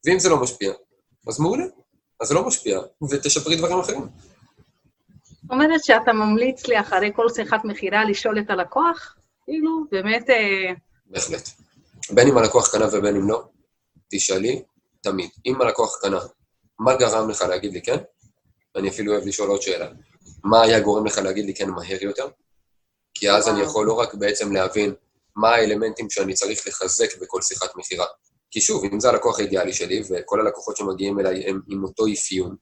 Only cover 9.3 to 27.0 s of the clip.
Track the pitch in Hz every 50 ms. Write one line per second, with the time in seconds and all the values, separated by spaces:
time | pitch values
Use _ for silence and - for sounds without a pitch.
9.3 | _ _ _ - 302 320 - 320 160 160 156 294 202 190 185 208 220 240 233 269
10.3 | 254 226 214 202 196 190 190 185 180 - _ _ _ _ _ _ 95 92 - -
11.3 | 160 - - - - _ _ _ _ _ _ _ _ - - - 101 104 123 143
12.3 | 135 120 110 107 - 123 110 - - 107 110 104 107 104 101 104 101 101 95 104
13.3 | 110 120 - - _ _ _ _ _ _ _ _ _ _ _ _ - 98 - -
14.3 | 95 95 98 120 131 123 - _ _ _ _ _ _ _ - 101 95 92 90 82
15.3 | _ - _ 127 131 131 123 113 - - 113 107 - - - 98 95 87 85 -
16.3 | _ _ _ _ _ _ _ _ _ - 110 127 131 127 123 113 107 110 113 110
17.3 | 101 - 95 90 90 92 95 104 92 87 - 117 131 151 - - _ _ _ _
18.3 | _ _ _ _ _ _ _ _ _ 98 95 98 95 - 107 104 104 101 95 101
19.3 | 98 - 104 98 101 98 - 95 90 85 - - - - - _ _ _ _ -
20.3 | - - - 98 110 117 113 113 117 110 98 104 104 107 107 107 - 104 95 95
21.3 | 95 104 104 98 92 - 101 95 92 87 85 90 98 92 98 101 101 - 135 143
22.3 | - _ _ _ _ _ _ _ _ _ _ _ _ _ _ _ _ - 104 101
23.3 | 101 107 107 117 104 101 101 92 - 107 104 110 113 113 117 - - 101 101 101
24.3 | 104 - 110 101 98 95 92 92 - 107 104 101 98 - _ _ _ _ _ _
25.3 | _ 104 110 113 120 117 110 107 107 104 113 110 110 - 110 101 - 101 98 95
26.3 | 92 - 101 101 107 98 - 92 - - 92 92 - -